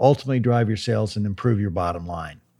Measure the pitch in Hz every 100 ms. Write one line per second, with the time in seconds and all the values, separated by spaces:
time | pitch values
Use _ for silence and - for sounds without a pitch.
0 | 127 143 131 131 120 120 107 107 - 107
1 | 110 107 104 98 123 104 104 87 87 87
2 | 85 85 80 76 _ _